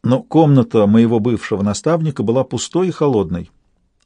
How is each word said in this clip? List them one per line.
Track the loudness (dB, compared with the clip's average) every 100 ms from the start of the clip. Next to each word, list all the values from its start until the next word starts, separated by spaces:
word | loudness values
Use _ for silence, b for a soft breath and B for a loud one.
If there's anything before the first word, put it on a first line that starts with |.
Но | -2 -2
комната | 0 2 4 4 2 2 4
моего | 4 2 0
бывшего | -2 -4 -4 -4
наставника | -2 -2 -2 -2 -2 -4
была | -2 -2
пустой | -2 -8 -6 -4 -4
и |
холодной. | -2 0 0 -2 -6 -10 _ _ _ _ _